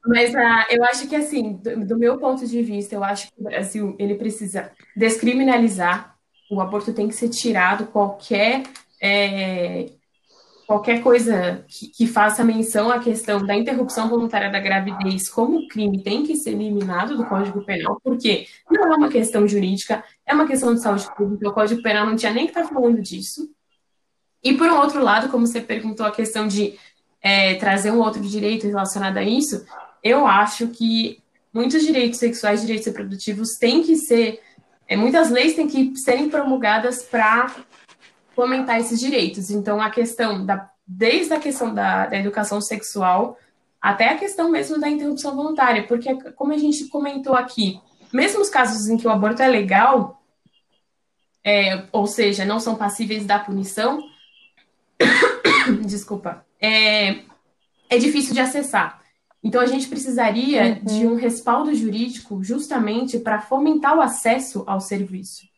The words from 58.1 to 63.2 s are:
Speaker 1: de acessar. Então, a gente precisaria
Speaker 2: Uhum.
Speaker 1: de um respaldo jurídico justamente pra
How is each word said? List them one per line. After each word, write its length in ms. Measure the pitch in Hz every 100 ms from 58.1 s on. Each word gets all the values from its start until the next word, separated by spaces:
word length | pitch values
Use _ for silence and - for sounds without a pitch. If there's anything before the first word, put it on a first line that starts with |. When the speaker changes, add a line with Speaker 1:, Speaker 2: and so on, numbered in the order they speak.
| 294 262
Speaker 1:
de 60 | 254
acessar. 600 | 262 285 277 202 165 - _ _ _ _
Então, 180 | 220 247
a 60 | 247
gente 200 | 269 -
precisaria 920 | 294 262 240 226 220 269 262 233 220
Speaker 2:
Uhum. 20 |
Speaker 1:
de 220 | 202 214 233
um 80 |
respaldo 580 | 233 247 - - - 302
jurídico 680 | 233 226 208 247 - - 196
justamente 760 | 190 269 - 269 208 226 262
pra 220 | 233